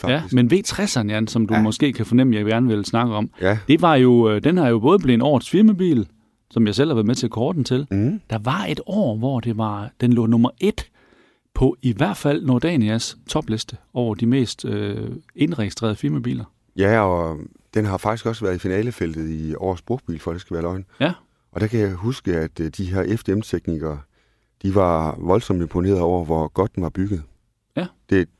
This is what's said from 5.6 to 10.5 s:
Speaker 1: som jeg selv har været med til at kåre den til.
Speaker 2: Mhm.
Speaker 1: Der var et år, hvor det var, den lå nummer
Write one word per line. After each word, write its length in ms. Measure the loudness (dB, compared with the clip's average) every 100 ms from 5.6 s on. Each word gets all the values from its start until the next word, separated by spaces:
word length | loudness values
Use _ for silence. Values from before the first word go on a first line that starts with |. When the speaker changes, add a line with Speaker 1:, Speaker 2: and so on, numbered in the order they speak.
| 6 4 2 2 0 _ _ _ _
Speaker 1:
som 140 | 0 2
jeg 80 | 2
selv 140 | 2
har 60 | 2
været 120 | 0
med 80 | 0
til 120 | -2
at 40 |
kåre 220 | -2 -2
den 100 | -2
til. 240 | -2 -2 -2
Speaker 2:
Mhm. 300 | 0 0 -2 -6
Speaker 1:
Der 80 | -6
var 280 | -4 -4 -4
et 100 | -6 -4
år, 320 | -2 -2 -2
hvor 220 | -4 -4
det 180 | -4 -4
var, 340 | -4 -6 -10 -2
den 120 | 2
lå 120 | 4 4
nummer 240 | 4 2